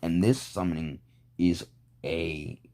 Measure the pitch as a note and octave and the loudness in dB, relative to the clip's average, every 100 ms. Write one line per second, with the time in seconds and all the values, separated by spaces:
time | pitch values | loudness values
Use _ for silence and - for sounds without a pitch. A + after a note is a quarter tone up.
0 | E2+ E2+ G2 C3 - - F#2 D#2+ D#2+ D2 | 0 2 4 4 0 -6 -4 -2 -6 -8
1 | _ _ _ _ F2 E2+ - _ _ _ | _ _ _ _ 2 2 -2 _ _ _
2 | - E2 E2 D#2 D2+ D#2+ - | -6 -4 -4 -6 -8 -12 -16